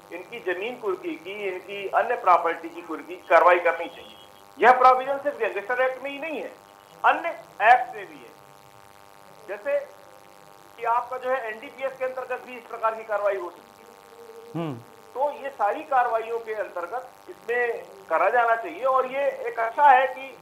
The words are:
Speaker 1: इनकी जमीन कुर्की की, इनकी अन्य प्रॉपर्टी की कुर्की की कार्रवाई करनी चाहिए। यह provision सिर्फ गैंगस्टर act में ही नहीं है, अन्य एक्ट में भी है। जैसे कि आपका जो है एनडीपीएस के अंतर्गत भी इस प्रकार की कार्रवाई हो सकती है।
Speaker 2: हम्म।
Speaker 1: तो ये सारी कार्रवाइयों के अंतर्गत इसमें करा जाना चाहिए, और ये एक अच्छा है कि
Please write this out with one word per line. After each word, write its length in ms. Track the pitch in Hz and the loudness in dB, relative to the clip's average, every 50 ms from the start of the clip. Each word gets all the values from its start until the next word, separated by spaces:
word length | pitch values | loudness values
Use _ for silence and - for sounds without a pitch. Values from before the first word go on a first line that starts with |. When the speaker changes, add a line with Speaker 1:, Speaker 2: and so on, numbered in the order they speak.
| - - 170 | -18 -16 -14
Speaker 1:
इनकी 400 | 175 180 - 240 220 165 180 180 | -14 -14 -14 -14 -8 -6 -6 -4
जमीन 220 | 180 202 240 254 | -4 -6 -8 -8
कुर्की 400 | 247 220 196 180 - 175 170 156 | -6 -4 -4 -4 -4 -6 -8 -8
की, 320 | 160 160 190 202 214 202 | -8 -10 -12 -10 -8 -6
इनकी 400 | 190 185 180 - 202 202 202 196 | -6 -6 -8 -10 -10 -10 -10 -8
अन्य 280 | 185 - 180 208 233 240 | -2 0 0 0 0 -2
प्रॉपर्टी 540 | 233 - 185 175 170 170 165 170 - 165 165 | 0 4 4 4 4 4 0 -4 -4 -8 -12
की 120 | 156 170 | -14 -14
कुर्की 340 | - 160 156 143 - 156 180 | -10 -10 -10 -10 -10 -12 -14
की 120 | 180 - - | -14 0 4
कार्रवाई 300 | 175 160 165 180 180 175 | 6 6 8 8 6 6
करनी 260 | 170 165 170 170 170 | 4 0 0 -2 -6
चाहिए। 300 | - - - - - - - - - - - - - - - | -10 -12 -16 -18 -20 -20 -20 -20 -20 -20 -20 -20 -20 -2 4
यह 120 | 196 240 | 6 6
provision 460 | 254 247 247 254 254 254 262 277 277 | 8 8 8 6 6 6 2 -2 -4
सिर्फ 220 | 277 285 294 - - | -4 -4 -6 -4 -2
गैंगस्टर 420 | 220 190 - 202 196 - 247 247 | -4 -4 -4 -6 -4 -4 -2 0
act 220 | 262 262 254 254 - | 0 0 -2 -4 -8
में 80 | 277 | -10
ही 80 | 277 277 | -10 -8
नहीं 220 | 302 330 294 214 | -8 -8 -8 -8
है, 100 | 160 - - - - - - - - - - - - | -8 -10 -14 -16 -20 -20 -20 -20 -20 -20 -8 2 2
अन्य 240 | 240 285 320 330 339 302 - - - - - | 4 4 4 0 -6 -8 -8 -14 -16 -4 2
एक्ट 340 | 202 226 254 247 247 - - | 6 6 8 6 6 0 -8
में 100 | 208 190 | -12 -14
भी 80 | 165 151 | -14 -16
है। 140 | 135 - - 101 101 101 101 101 101 101 101 101 101 101 - - - - - - - - - - - - | -18 -18 -20 -20 -20 -20 -20 -20 -20 -20 -20 -20 -20 -20 -20 -20 -20 -20 -20 -20 -20 -20 -20 -20 -20 -14
जैसे 320 | - 202 208 202 277 285 285 269 - - - - - - - - - - - - - - - - - - | -12 -12 -8 -4 -2 -2 -2 -2 -6 -12 -20 -20 -20 -20 -20 -20 -20 -20 -20 -20 -20 -20 -20 -20 -20 -14
कि 60 | 226 233 | -6 -2
आपका 340 | 226 233 247 240 - 254 | 0 0 0 0 -2 -6
जो 120 | 254 254 254 | -6 -2 -2
है 240 | 262 262 226 220 214 | -2 -2 -4 -6 -10
एनडीपीएस 400 | 220 285 - - 262 269 262 262 | -10 -12 -16 -10 -8 -6 -6 -4
के 80 | 262 254 | -4 -6
अंतर्गत 380 | 254 254 262 254 247 254 247 - | -4 -4 -6 -8 -8 -8 -10 -10
भी 100 | 247 254 | -12 -14
इस 60 | 233 - | -16 -14
प्रकार 320 | - 233 226 220 220 226 | -14 -8 -2 -2 -2 -2
की 80 | 220 220 | -4 -4
कार्रवाई 340 | 220 208 202 208 196 196 | -4 -2 0 0 0 0
हो 120 | 190 175 170 | 0 -4 -8
सकती 360 | - 101 101 101 101 101 - | -12 -14 -20 -20 -20 -20 -20
है। 800 | - - 101 - - 101 - - - - - - - - 165 165 | -20 -20 -20 -20 -20 -20 -20 -20 -18 -18 -18 -18 -10 -8 -6 -6
Speaker 2:
हम्म। 120 | 156 123 113 101 101 - - - - - | -6 -8 -10 -14 -18 -20 -20 -20 -12 -4
Speaker 1:
तो 180 | 247 285 294 254 - 269 | -2 -2 -2 -2 -6 -10
ये 60 | 269 | -12
सारी 340 | - - 208 202 240 302 302 | -4 -2 -2 -2 -2 -4 -4
कार्रवाइयों 560 | - 269 247 240 233 226 226 226 226 233 226 | 0 0 2 2 2 0 -2 -2 -4 -6 -6
के 140 | 226 220 214 | -6 -6 -6
अंतर्गत 560 | 214 185 - - 175 170 175 226 254 262 - - - - 196 | -6 -6 -6 -6 -8 -8 -6 -8 -10 -10 -12 -16 -20 -20 -20
इसमें 540 | - - - 220 240 247 240 233 220 - - - - - 101 - | -20 -12 -6 -4 0 0 0 0 -2 -6 -10 -14 -18 -20 -6 -2
करा 200 | 214 208 - 202 | 2 2 4 4
जाना 260 | 233 247 233 233 226 | 4 4 4 4 2
चाहिए, 280 | 226 - 165 156 190 254 | 2 0 -6 -8 -2 0
और 220 | 269 262 262 254 | 2 4 2 2
ये 160 | 254 269 277 | 0 -2 -2
एक 380 | 285 269 214 214 202 240 233 233 | 0 0 -2 -2 -6 -6 -4 -4
अच्छा 300 | 226 226 - 302 294 285 | -4 -2 2 6 8 10
है 180 | 254 254 269 | 10 8 6
कि 300 | 262 262 262 269 262 233 202 | 2 -2 -6 -12 -14 -14 -18